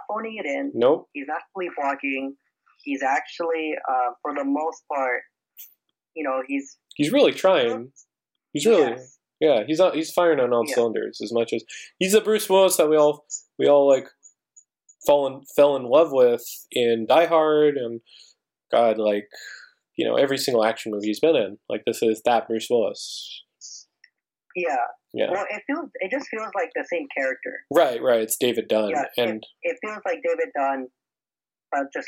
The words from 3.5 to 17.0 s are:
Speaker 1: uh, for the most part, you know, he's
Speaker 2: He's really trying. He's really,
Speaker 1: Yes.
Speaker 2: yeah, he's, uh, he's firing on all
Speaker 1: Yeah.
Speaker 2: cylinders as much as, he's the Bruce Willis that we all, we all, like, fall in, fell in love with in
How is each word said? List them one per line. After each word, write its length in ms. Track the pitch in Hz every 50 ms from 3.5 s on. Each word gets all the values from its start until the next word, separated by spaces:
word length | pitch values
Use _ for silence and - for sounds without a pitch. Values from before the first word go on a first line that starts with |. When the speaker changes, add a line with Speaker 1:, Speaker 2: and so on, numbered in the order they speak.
| 165 160 156 156 151 - - -
Speaker 1:
uh, 220 | 131 127 123 120 - _
for 120 | - 151 143
the 120 | 143 139
most 360 | 139 139 151 156 165 160 - _
part, 360 | - 147 139 135 123 120 - - _ _ _ _ _ _ - - _ _ _ _ _ _ _ _ _ -
you 80 | 160 147
know, 180 | 135 131 131 131
he's 300 | 135 139 139 135 - - _ _ _ -
Speaker 2:
He's 160 | - 147 151
really 220 | 247 285 254 143 123
trying. 580 | - - 190 185 151 120 117 107 113 123 135 _ _ _ _ _ _ _ _ _ _ _ _ -
He's 120 | 147 143
really, 260 | 226 220 175 139 120
Speaker 1:
Yes. 280 | 117 127 127 - _ _ _ _ _ -
Speaker 2:
yeah, 220 | 156 156 131 107 110
he's, 140 | 139 160 160
uh, 100 | 185 170
he's 220 | 127 156 160 - -
firing 260 | 175 175 165 151 135
on 140 | 123 123 120
all 100 | 117 110
Speaker 1:
Yeah. 100 | 110 -
Speaker 2:
cylinders 440 | 120 117 113 107 107 107 107 110 -
as 120 | 110 104 117
much 180 | 117 113 -
as, 140 | 117 113 - - - - - - _ -
he's 140 | 180 190 208
the 80 | 214
Bruce 260 | - 208 214 208 - -
Willis 280 | 190 196 190 180 180
that 100 | - 160
we 80 | 151 156
all, 300 | 151 147 151 147 - _ - - - _ _ _ -
we 80 | 135
all, 180 | 143 143 143 139 139
like, 180 | 135 131 - - _ _ _ - _ _ _ _ _ _ _ _ _ _ _ _ _ _ -
fall 220 | 143 143 143 139
in, 160 | 135 135 135 - - -
fell 180 | 147 143 147 139
in 80 | 131 123
love 300 | 117 131 156 170 151 135
with 320 | 131 123 120 120 117 - - - - - _
in 340 | - 127 120 117 117 113